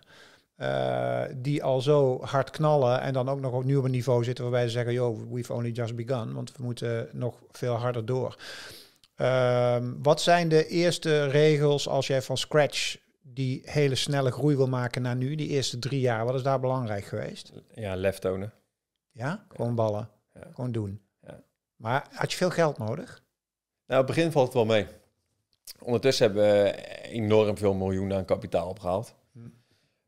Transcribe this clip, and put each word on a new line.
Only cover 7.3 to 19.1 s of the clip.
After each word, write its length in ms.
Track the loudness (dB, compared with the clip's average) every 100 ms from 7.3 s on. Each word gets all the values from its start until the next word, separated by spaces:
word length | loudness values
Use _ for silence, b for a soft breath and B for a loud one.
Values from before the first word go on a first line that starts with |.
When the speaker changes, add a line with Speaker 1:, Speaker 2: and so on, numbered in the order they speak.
| -8 -20
Speaker 1:
veel 220 | -8 -4 -2
harder 300 | -2 -4 -4
door." 320 | -4 -4 -8 B B B B B B _ -2
Ehm, 800 | 0 2 2 4 2 2 -2 0
wat 200 | 2 4
zijn 280 | 4 4 6
de 180 | 4 4
eerste 580 | 2 2 0 0 2 2
regels 640 | 4 6 6 4 2 0
als 200 | -2 0
jij 140 | -2
van 160 | -2 -4
scratch 600 | 0 2 2 0 -4 -6 _ _
die 380 | -14 -6 -4 -4 -4
hele 300 | 2 2 2
snelle 360 | 0 0 0
groei 240 | 2 2 2
wil 120 | 2
maken 340 | 0 -2 -4
naar 140 | -4 -2
nu, 200 | -4 -4
die 120 | -4
eerste 320 | -2 -2 -6
drie 200 | -4 0
jaar? 260 | 0 0 -2
Wat 100 | -2
is 80 |
daar 160 | 0 0
belangrijk 440 | 0 -2 -4 -6 -6
geweest? 460 | -8 -8 -12 -18 -20 -20
Speaker 2:
Ja, 220 | -10 -6 -2
lef 240 | -2 -2
tonen. 340 | -4 -4 -6 -14 _ _ _ _ _